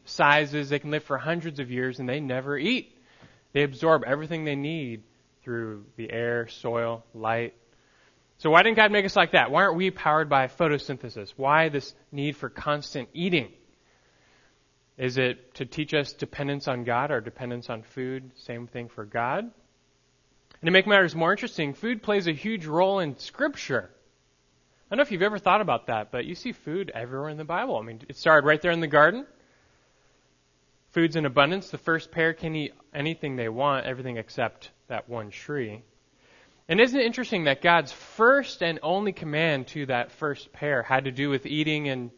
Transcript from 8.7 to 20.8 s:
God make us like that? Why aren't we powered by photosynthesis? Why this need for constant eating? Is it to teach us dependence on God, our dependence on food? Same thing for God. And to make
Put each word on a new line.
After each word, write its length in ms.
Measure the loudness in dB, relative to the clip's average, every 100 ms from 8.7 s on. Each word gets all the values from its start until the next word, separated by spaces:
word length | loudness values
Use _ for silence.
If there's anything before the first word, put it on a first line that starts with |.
| 6
God 160 | 6
make 120 | 4
us 120 | 2 2
like 160 | 4
that? 180 | 4 4
Why 120 | 4
aren't 120 | 2 2
we 140 | 0
powered 380 | 0 2 2 2
by 180 | 2 2
photosynthesis? 880 | 0 0 0 -4 -10 -10 -12 -14 -4
Why 320 | 2 4 4
this 260 | 0 -6 -14 _
need 260 | -6 -6 -6
for 120 | -10
constant 600 | -6 -4 -4 -4 -10 -10
eating? 360 | -6 0 0 -2 -10 _ _ _ _ _ _ _ _ _ _ _ _ _ -6
Is 220 | -4 0
it 360 | 0 -2 -10
to 120 | -12 -10
teach 280 | -8 -2
us 180 | -2 -2
dependence 560 | -6 -10 -6 -6 -4 -4
on 160 | -4
God, 260 | -2 0 0
our 100 | -2
dependence 500 | -6 -10 -8 -8 -8
on 120 | -12
food? 480 | -12 -10 -8 -8 -12 -18
Same 300 | -14 -12 -12
thing 220 | -12 -12
for 160 | -14
God. 400 | -8 -2 -2 -2
And 1200 | -6 -14 _ _ _ _ _ _ _ _ _ -6 2
to 40 |
make 160 | 4